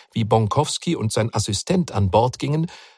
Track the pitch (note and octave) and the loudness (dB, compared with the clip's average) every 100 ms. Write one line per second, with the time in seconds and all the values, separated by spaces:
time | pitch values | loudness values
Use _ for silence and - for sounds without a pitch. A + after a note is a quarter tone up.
0 | - - G#2+ A2+ G#2+ - D3+ - - E3 | -8 -4 2 2 2 0 -2 -4 -4 -2
1 | G#2+ A#2 A2+ A2 G#2+ G2+ - F#3 D#3 G#2 | -2 0 0 -2 -2 -4 0 0 0 0
2 | G2 G#2 B2 - C#3 D#3 E3 - - | 2 4 2 0 -2 -2 -2 -8 -20